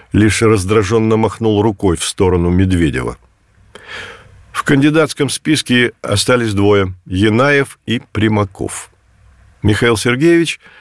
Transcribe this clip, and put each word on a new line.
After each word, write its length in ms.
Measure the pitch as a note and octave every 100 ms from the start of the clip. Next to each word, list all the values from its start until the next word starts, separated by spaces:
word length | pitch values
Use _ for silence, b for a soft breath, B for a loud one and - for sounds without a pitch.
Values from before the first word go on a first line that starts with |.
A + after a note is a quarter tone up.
| B
лишь 280 | G2+ G#2+ -
раздражённо 760 | A2 G#2+ F#2 G#2+ G2 A2+ A2 A2
махнул 440 | A2 - A2+ G#2
рукой 360 | A2 G2+ G2 E2
в 80 | -
сторону 440 | - F#2 F2+ F2
Медведева. 680 | F2+ F#2+ F2+ D#2 B1 A#1+ - _ _ _ _ _ B B B B B B B -
В 100 | -
кандидатском 640 | - C#3+ D3+ D3+ D3+ - C3
списке 640 | - C#3+ C#3+ - B2 A#2+ -
остались 520 | - G2+ - B2 A2+
двое: 400 | G2 G2+ G2+ F#2 F#2 -
Янаев 720 | F#2 G#2+ A2 C#3+ C#3+ C3+ - -
и 160 | A#2 -
Примаков. 760 | G2+ G#2+ G#2+ G2+ - - - - _ _ _ _ _ _ _
Михаил 340 | A2 G#2 A#2+ A2
Сергеевич 640 | B2 B2 E3 E3+ D#3+ - b b